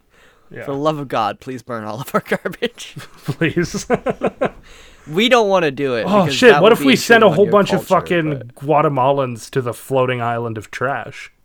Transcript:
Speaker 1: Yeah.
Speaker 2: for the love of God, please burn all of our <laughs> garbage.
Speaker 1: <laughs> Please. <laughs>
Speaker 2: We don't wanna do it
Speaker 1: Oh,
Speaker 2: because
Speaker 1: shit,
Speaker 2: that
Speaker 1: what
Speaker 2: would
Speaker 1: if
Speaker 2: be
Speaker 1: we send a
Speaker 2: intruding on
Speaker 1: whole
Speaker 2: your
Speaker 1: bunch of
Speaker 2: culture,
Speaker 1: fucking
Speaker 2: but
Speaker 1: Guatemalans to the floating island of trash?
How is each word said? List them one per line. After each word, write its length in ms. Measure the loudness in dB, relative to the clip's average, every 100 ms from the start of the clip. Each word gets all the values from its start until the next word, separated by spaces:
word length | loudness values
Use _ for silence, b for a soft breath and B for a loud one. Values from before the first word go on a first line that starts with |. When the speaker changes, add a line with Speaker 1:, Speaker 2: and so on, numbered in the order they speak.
| _ b b b b
Speaker 1:
Yeah. 140 | -14
Speaker 2:
for 80 | -8
the 60 | -2
love 220 | -2 -2
of 100 | -4
God, 320 | -2 -2 -4
please 200 | -12 -14
burn 220 | -10 -10
all 160 | -8 -10
of 160 | -4 -6
our 60 |
<laughs> 40 | -4
garbage. 720 | -6 -6 -6 -8 -8 -18 -18
Speaker 1:
<laughs> 300 | -20 -14 -10
Please. 600 | -4 -2 0 -4 -6 -4
<laughs> 40 | -4 -4 -6 -6 -4 -6 -6 B B B B -6
Speaker 2:
We 220 | -2 2
don't 200 | 2 4
wanna 220 | 2 0
do 240 | -2 -4 -2
it 80 | 0
Speaker 1:
Oh, 140 | 2 2
Speaker 2:
because 100 | 4
Speaker 1:
shit, 160 | 6
Speaker 2:
that 100 | 8
Speaker 1:
what 80 | 6
Speaker 2:
would 20 |
Speaker 1:
if 60 | 4
Speaker 2:
be 60 | 4
Speaker 1:
we 100 | 2
send 280 | 4 6
a 40 | 6
Speaker 2:
intruding 40 |
on 40 | 4
Speaker 1:
whole 100 | 4
Speaker 2:
your 60 |
Speaker 1:
bunch 220 | 4 2
of 140 | -2 0
Speaker 2:
culture, 180 | -2 0
Speaker 1:
fucking 240 | -2 -2 -6
Speaker 2:
but 180 | -10 -12
Speaker 1:
Guatemalans 920 | 0 2 2 2 0 0 -2 -6 -6
to 100 | -4
the 120 | -4
floating 480 | -8 -4 -2 0 -2
island 380 | -4 -4 -6 -8
of 100 | -12
trash? 640 | -8 -6 -6 -10 -16 -20 _